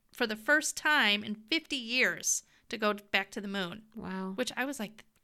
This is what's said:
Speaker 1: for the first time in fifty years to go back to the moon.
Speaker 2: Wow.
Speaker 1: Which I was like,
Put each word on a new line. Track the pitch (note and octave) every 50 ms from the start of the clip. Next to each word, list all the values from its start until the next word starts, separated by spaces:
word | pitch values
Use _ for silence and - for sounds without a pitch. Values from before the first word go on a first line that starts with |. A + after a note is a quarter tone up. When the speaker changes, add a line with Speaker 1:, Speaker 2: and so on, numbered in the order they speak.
| _ _
Speaker 1:
for | - - B3
the | A3 G#3+
first | A3 A3 - D4 D#4 D4+ - -
time | - - D#4 D4+ C#4+ A#3 G#3 G#3 G#3 G#3+
in | G#3+ G#3
fifty | - - - D#4+ D#4+ D#4+ - D4
years | C4 A3+ A3+ B3 B3+ A#3 F3+ E3 - - - - - - _ _ _ _ -
to | A#3+ G#3+
go | A3 G#3 G#3 G3+ - _
back | - G3 F#3+ -
to | - -
the | G3 G3+
moon. | G3 G3 F#3 E3+ - - - - -
Speaker 2:
Wow. | G#3+ - F#3 F#3+ F#3+ F#3+ F#3+ F#3+
Speaker 1:
Which | A3 B3 - -
I | A3+ B3+
was | C#4+ C4+ -
like, | G#3 - - - - _ _ _